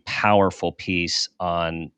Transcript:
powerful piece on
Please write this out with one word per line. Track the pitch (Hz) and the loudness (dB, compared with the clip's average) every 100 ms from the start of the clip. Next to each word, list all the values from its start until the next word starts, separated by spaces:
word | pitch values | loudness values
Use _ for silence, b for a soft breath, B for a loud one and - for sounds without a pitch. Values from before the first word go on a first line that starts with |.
| - | -4
powerful | - 107 104 95 - 85 | 0 4 6 4 0 -6
piece | - - 87 85 - - - | -4 -4 -2 -2 -4 -6 -6
on | 90 85 82 82 80 | -4 -2 -2 -4 -10